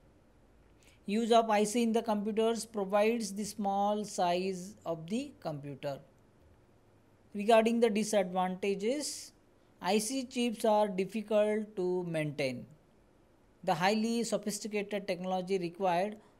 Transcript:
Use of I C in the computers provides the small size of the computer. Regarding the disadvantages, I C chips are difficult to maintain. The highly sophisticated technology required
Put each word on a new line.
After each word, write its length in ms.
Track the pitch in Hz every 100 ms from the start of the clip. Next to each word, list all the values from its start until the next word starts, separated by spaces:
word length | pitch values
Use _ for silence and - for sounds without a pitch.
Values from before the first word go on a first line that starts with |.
| - _ _ _ _ _ _ - - - -
Use 240 | 208 233
of 200 | 233 220
I 120 | 208
C 220 | 208 240
in 80 | 233
the 100 | 220
computers 640 | 226 208 208 214 220 226 -
provides 680 | 208 190 208 214 233 208
the 120 | 196
small 600 | 208 - 196 196 202 208
size 680 | 208 - 180 175 190 180 185 214
of 240 | 160 165 160
the 240 | 226 285 247
computer. 640 | 165 147 143 135 143 135 - _ _ _ - _ _ _ _ _ _ _ _
Regarding 440 | 202 208 226 220 233
the 100 | 233
disadvantages, 1400 | 208 214 208 185 185 185 185 202 190 214 285 269 - - _ _ _ _ -
I 160 | 180 214
C 260 | 214 269
chips 400 | 247 247 240 214
are 240 | 226 214 214
difficult 880 | 190 190 226 208 214 214 214 208 -
to 280 | 180 180
maintain. 600 | 175 160 151 143 135 120 - - _ _ _ _ _ _ _ _
The 100 | 175
highly 500 | 165 185 220 226 233
sophisticated 840 | 226 202 208 208 220 208 202 208 190
technology 520 | 175 185 185 180 196
required 580 | 175 170 190 170 202 214 - _